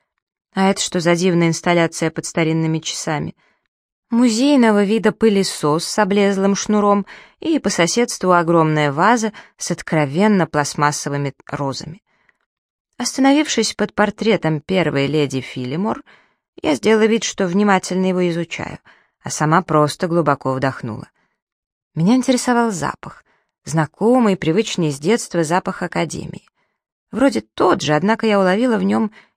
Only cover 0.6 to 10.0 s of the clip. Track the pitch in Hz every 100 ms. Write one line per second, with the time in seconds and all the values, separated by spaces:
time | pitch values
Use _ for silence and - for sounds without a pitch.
0.6 | 190 196 - 180 165 175 185 170 170 165
1.6 | - 175 165 - 160 160 - - 160 160
2.6 | 160 160 156 - - 151 151 - _ _
3.6 | _ _ _ _ - 233 247 220 277 294
4.6 | 226 208 196 220 208 - 226 196 185 -
5.6 | 151 156 - - 202 202 196 190 196 196
6.6 | - 208 208 202 196 - - - 311 311
7.6 | 208 - 170 - 240 - 185 175 165 170
8.6 | 156 151 147 139 196 240 214 - - -
9.6 | - 170 - 160